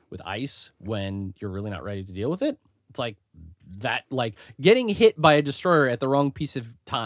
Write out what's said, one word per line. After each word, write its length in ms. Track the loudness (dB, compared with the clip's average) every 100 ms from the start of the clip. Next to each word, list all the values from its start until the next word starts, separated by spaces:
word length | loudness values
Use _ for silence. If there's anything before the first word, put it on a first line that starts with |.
| -18
with 100 | -16 -10
ice 460 | -8 -8 -8 -12 _
when 540 | -8 -4 -4 -6 -8 -10
you're 120 | -10
really 180 | -8 -8
not 140 | -8
ready 200 | -8 -10
to 80 | -10
deal 180 | -6 -6
with 100 | -2
it, 160 | -4 -6 _ _ _
it's 80 | -8
like 180 | -8 -8 _ -20 -20 -20 -20 -8
that, 260 | -4 -4 -4
like, 260 | -4 -4 -6 -20 0
getting 260 | 4 4 4
hit 320 | 4 4 6
by 120 | 6
a 80 | 6
destroyer 460 | 4 -2 2 4 4
at 100 | 2
the 80 | 0
wrong 240 | 2 2
piece 240 | -2 -6 -6
of 100 | -10 -14 -8
ti-, 100 | -6